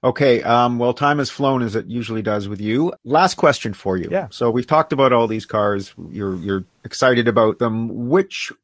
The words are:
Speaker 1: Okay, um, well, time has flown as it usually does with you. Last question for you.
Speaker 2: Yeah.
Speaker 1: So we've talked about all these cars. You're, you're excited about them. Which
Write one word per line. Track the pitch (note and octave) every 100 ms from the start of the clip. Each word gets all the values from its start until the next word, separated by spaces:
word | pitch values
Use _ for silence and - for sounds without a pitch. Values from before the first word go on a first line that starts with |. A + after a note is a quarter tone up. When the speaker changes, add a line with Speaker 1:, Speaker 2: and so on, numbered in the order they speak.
Speaker 1:
Okay, | B2+ B2 C#3+ A#2+
um, | - A#2 A#2+ A#2+
well, | A#2+
time | A#2+ C#3+ D3
has | C3
flown | - C#3+ C3
as | A#2+ G#2+
it | -
usually | A#2 A2+ A2
does | G#2 G#2 G2+
with | G2+
you. | G#2+ A#2 E3+ -
Last | - D3+ F#3
question | - E3 B2+ A2+
for | G2+ G2 F#2
you. | E2
Speaker 2:
Yeah. | F#3 C#3+
Speaker 1:
So | - A#2+
we've | A#2 B2
talked | D#3 D#3+
about | C#3 C3+
all | A#2+ A#2
these | A2 -
cars. | G#2+ G#2 G2+ G2 - E2+
You're, | G#2 G2 F#2
you're | G2 G2 F#2 _
excited | - - C3 A#2+ A#2+
about | G#2+ A2 G#2
them. | A#2+ A2 A#2 G#2+ A#2+
Which | E3+ G3 - - -